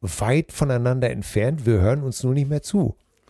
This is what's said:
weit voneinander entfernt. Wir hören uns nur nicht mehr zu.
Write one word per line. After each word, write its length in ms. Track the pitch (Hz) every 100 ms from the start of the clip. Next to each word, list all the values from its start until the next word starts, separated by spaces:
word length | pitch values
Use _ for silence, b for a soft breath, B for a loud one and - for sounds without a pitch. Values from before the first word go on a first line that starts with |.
weit 500 | 92 - 110 147 -
voneinander 580 | - 135 123 123 127 123
entfernt. 540 | 101 - 104 120 156 117
Wir 140 | 107
hören 240 | 98 143
uns 180 | 135 -
nur 100 | 127
nicht 160 | 139 139
mehr 120 | 147
zu. 340 | - 202 127 - _ _